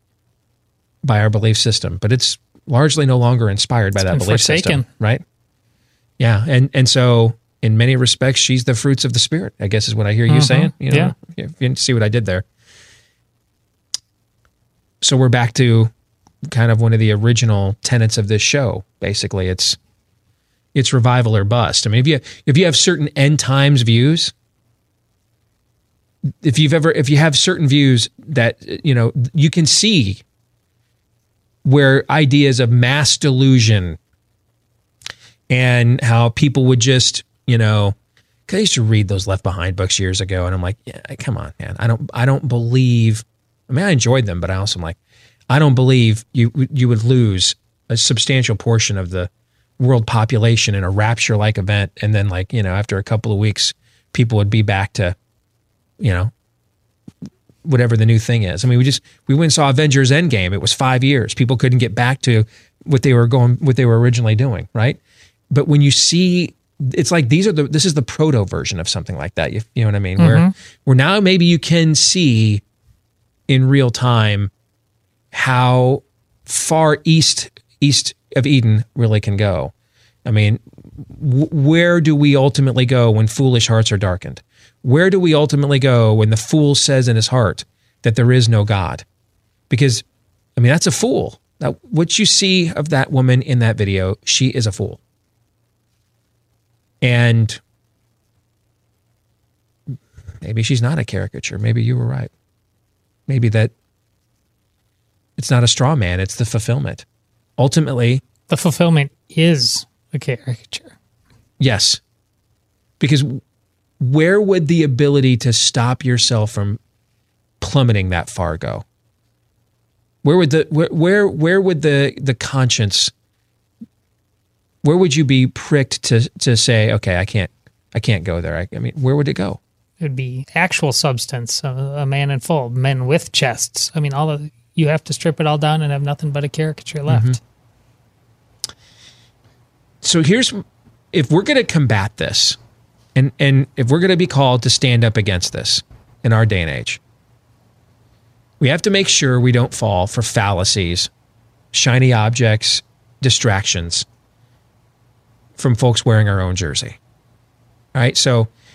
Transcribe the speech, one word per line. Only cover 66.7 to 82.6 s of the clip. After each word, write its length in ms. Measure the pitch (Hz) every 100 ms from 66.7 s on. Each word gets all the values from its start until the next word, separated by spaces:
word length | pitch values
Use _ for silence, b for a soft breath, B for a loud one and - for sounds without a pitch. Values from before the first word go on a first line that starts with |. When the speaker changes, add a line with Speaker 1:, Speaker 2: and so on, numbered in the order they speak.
| - 127
Speaker 1:
it's 180 | - -
like, 180 | 170 117
these 160 | 160 208
are 40 |
the, 120 | 156 139
this 200 | 151 185
is 80 |
the 80 | 143
proto 420 | 117 - 156 120 95
version 340 | 85 65 90
of 100 | 82
something 260 | 85 - 78
like 200 | 80 -
that. 180 | 71
You, 80 | 110 - 127
you 80 |
know 60 | 107
what 60 | 101
I 40 |
mean? 180 | 95 95
Where, 200 | 165 147
Speaker 2:
Mm-hmm. 220 | 180 B B B 139
Speaker 1:
where 100 | 127
now 240 | 151 208
maybe 260 | 185 190 175
you 140 | 165
can 340 | - 170 160
see 720 | 147 - 185 151 113 110 101 - _ _ _ _ _ _ _ -
in 180 | 131 131
real 220 | 139 123
time 580 | - 123 117 107 101 98 - _ _ _ _ _ _ _
how 720 | - 131 127 123 127 127 139 - _ _ _ -
far 520 | - - 160 156 147
east, 480 | 165 160 - - - _ _ _
east 360 | 143 - - - _ 139
of 120 | 123
Eden 360 | 135 113 107 - -
really 260 | 113 107
can 160 | - 101
go. 340 | 104 85 67 - _ _ _ _ -
I 60 |
mean, 280 | 107 104 117 - - - 143 - -
w-, 260 | 151 127 156
where 500 | 160 139 165 175 175
do 140 | 156 147
we 200 | 147 139
ultimately 520 | 135 143